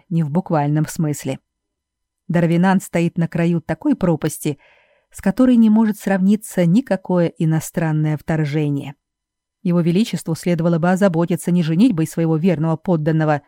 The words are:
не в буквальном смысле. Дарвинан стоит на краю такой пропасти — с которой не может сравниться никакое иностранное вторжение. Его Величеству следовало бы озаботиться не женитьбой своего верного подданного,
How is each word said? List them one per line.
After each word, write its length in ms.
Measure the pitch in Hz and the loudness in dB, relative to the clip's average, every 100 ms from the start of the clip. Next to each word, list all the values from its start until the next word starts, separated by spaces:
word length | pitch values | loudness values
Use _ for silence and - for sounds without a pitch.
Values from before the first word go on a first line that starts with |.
| - | -4
не 140 | 165 | -4
в 80 | 147 | -2
буквальном 560 | 170 - 160 147 151 151 | -2 -2 -2 0 0 -2
смысле. 520 | - 151 143 135 - _ _ _ _ _ _ _ _ - | -2 -4 -4 -6 -10 _ _ _ _ _ _ _ _ -4
Дарвинан 520 | 170 165 170 190 190 | 0 2 2 2 2
стоит 380 | - 170 170 - | 0 -2 -2 -2
на 100 | 165 | -2
краю 320 | 170 170 170 | 0 0 0
такой 340 | - 160 302 | -4 -4 -2
пропасти — 640 | 254 180 156 156 - 151 143 _ _ _ _ _ | 0 0 0 -4 -4 -6 -8 _ _ _ _ _
с 80 | - | -6
которой 360 | 196 202 254 240 | -2 2 4 6
не 140 | 220 | 6
может 280 | 214 220 208 | 4 2 -2
сравниться 680 | 196 190 190 208 - - 175 | -2 0 2 0 -2 0 2
никакое 640 | 208 - 190 - 180 165 | 2 0 -4 -2 0 0
иностранное 880 | - 160 160 - - 160 156 151 151 | 0 -2 -2 -4 -4 -2 0 -2 -2
вторжение. 800 | - 160 147 156 147 139 131 - _ _ _ _ _ _ | -4 -4 -2 -2 -2 -4 -8 -14 _ _ _ _ _ _
Его 180 | 185 175 | -2 0
Величеству 540 | 170 175 233 170 - | 2 0 -2 -4 -6
следовало 440 | 160 180 170 170 165 | -6 -2 0 0 0
бы 120 | 175 | 0
озаботиться 600 | 185 196 160 175 170 - | 2 2 2 0 -2 0
не 120 | 175 | 0
женитьбой 440 | 160 165 254 160 160 | 0 2 2 2 -2
своего 280 | - 165 160 | -2 0 0
верного 400 | 185 147 165 160 | 0 0 0 -2
подданного, 640 | - 165 151 160 156 143 | -2 0 0 0 0 -2